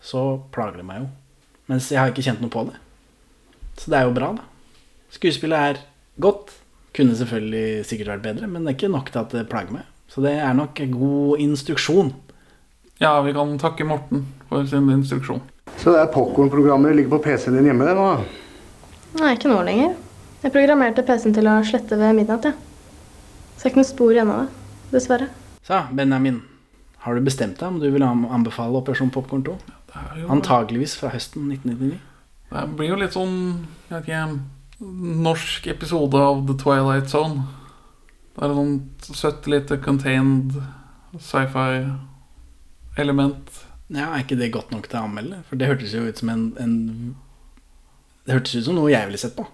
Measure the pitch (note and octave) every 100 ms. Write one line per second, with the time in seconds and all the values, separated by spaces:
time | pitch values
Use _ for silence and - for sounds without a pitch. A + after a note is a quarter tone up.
0 | - B2+ C3+ C3+ C3+ - G#2+ F2+ F#2 G2
1 | C3+ - _ _ _ _ - C3 B2+ C#3
2 | C3 A#2 C3+ A2 A#2 A2+ A#2 - - _
3 | _ _ _ _ _ _ - - - D3
4 | B2+ B2 C#3 A3+ - - _ _ _ _
5 | _ - F3+ C#3+ D#3+ D#3+ C#3+ C#3 - _
6 | _ - F3+ G3+ - - _ _ _ -
7 | C3 A2+ A#2+ A2+ A2 A2 A2 G#2+ G2+ A2+
8 | G3+ - A3 - A3 F3 D#3+ C3+ G3+ E3
9 | C3+ A#2+ A2 A#2+ A2 A2+ F#2 B2 - _
10 | _ - C#3 D3 C#3+ B2+ D3 - C#3 B2
11 | C3+ C#3+ C#3+ D3 D3 D3 - C#3+ - F3+
12 | D3+ - - - _ _ _ _ _ _
13 | D#3 D3 C#3+ C#3+ D3 D3 D#3+ D#3+ D#3 D3
14 | - C#3+ C3+ - - C#3+ C#3 C#3 C#3 C3+
15 | C3+ C#3 C3+ B2+ - - - - - E3
16 | D#3+ C#3+ A#2 G2 C#3 C#3 D3 C3+ D3 D3+
17 | C3 D3 D3+ B2+ - B2+ C#3+ B2 C#3+ F#3+
18 | G3 D3 G2+ - - - - - - -
19 | - D#4+ D#4 A#3+ C#4+ G#3+ F3 G3+ D#4 F#4
20 | - - - - C#4+ C#4 C#4 D4 B3 A3+
21 | B3+ A#3 A3+ G#3+ G#3+ G#3+ G#3+ A#3 - G#3+
22 | G#3+ A3 G#3 A3+ D4 C#4 - - - -
23 | - - - - - - B3+ C4 C4 -
24 | A#3 A#3 G#3+ G#3 C4+ - - - - C4
25 | B3+ B3 C4 - - - - F#3+ C#3 C3
26 | C#3 C3+ C3+ A#2+ - - _ _ - _
27 | - A#2+ C3+ C3+ A2 F#2 F3 F3 D3 C#3
28 | C3+ A#2+ A#2 B2 A#2 - A#2 C3 C3 B2
29 | C3 C3 C3 C#3 C#3 F#3 - - - -
30 | - D#3+ E3 C#3+ C#3 B2 A2 A#2 C3 -
31 | C3+ A2+ - - C#3+ C3+ B2+ A#2+ C3+ F3+
32 | - _ _ - - - D3+ D#3 E3+ G3
33 | F#3 F#3 F#3 F#3 F3+ F3 E3 - - E3
34 | D#3+ D#3+ D#3 D3 C3+ - - - G3+ F#3
35 | F3 D#3+ E3 E3 - - E3+ - D#3 E3+
36 | C#3+ C#3 C#3+ C#3 C#3 C3+ C#3+ C#3 C3+ C3+
37 | C3+ D3 D#3 C#3+ C3+ - - - _ _
38 | - _ - - C#3+ C#3+ C#3+ C#3 C3+ -
39 | - C#3+ D#3 D3+ - C#3+ C#3 C#3 - C#3
40 | C3+ C3 C3+ C3+ C3 C#3 C3+ - - -
41 | - E3+ - C#3+ C3 C3+ C3 C3 C3+ C3+
42 | - - - - - - - - - -
43 | C#3+ C#3 C#3 C#3 - - - - - D3
44 | D3+ D3+ C3 B2+ A#2+ A2 - A2+ - A#2
45 | G#2+ G#2 B2 F#3+ - C3 C3 B2 G#2+ A2
46 | A#2 A2 A2+ A2+ A2+ B2 A#2+ A#2 A2+ A2+
47 | A#2+ C3+ - _ - - _ _ _ _
48 | _ _ - B2+ B2 A#2+ A2+ F3 D3 B2+
49 | G2+ G2+ A#2+ - A3+